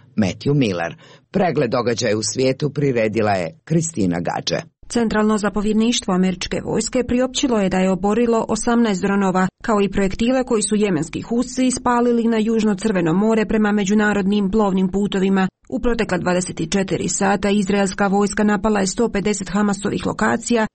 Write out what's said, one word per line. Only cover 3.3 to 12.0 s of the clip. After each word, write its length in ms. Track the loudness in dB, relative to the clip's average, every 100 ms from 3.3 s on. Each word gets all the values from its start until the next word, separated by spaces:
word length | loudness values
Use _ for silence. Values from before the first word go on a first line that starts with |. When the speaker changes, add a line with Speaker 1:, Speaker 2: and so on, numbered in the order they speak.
Speaker 1:
je 280 | 0 -4 -8
Kristina 560 | -2 -2 -2 -2 0 0
Gadže. 380 | -2 -4 -4 -6 -6 _ -6
Speaker 2:
Centralno 500 | -2 0 2 2 0
zapovjedništvo 760 | -2 -2 0 2 2 0 0
američke 480 | 0 0 -2 -6 -6 -4
vojske 380 | -4 -2 -2
priopćilo 560 | 0 0 -2 0 0 2
je 100 | 0
da 80 | 2
je 140 | 0
oborilo 540 | 0 0 2 2 2 0
osamnaest 520 | -2 0 2 2 0
dronova, 460 | 0 0 2 2 0 -2
kao 180 | -2 0
i 80 | 2
projektile 540 | 0 0 0 0 0
koji 180 | 0 -2
su 140 | 0 0
jemenski 460 | 2 0 -2 -8
husci 460 | -4 -2 -2 -2 -2
ispalili 560 | 0 0 2